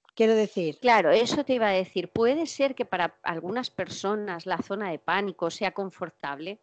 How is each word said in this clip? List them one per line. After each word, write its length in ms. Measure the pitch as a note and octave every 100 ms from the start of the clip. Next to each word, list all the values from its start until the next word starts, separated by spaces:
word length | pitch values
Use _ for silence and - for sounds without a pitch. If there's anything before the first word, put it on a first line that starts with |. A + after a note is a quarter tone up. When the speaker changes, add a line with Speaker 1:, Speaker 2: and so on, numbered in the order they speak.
| _
Speaker 1:
quiero 200 | - A3 A3
decir. 460 | G#3 - D#3+ C#3+
Speaker 2:
Claro, 260 | B3 A3+ D#3+
eso 320 | F#3 A#3+ -
te 100 | C#4
iba 140 | B3+ G#3+
a 40 |
decir. 400 | F#3+ F#3 F#3 F3
Puede 320 | - A#3 D4 D#4+
ser 280 | - C4+
que 100 | B3+
para 340 | A#3+ F3+ E3 -
algunas 480 | - E3 E3+ A#3 B3
personas 720 | - F3 - G3 G#3+ G3+ E3+
la 140 | F#3 E3+
zona 320 | - G3 G3+
de 80 | D3+
pánico 520 | - F#3 G3+ - E3+
sea 220 | - F#3+
confortable. 880 | - G3 - E3+ - C#3+ C#3+ E3+ G#3+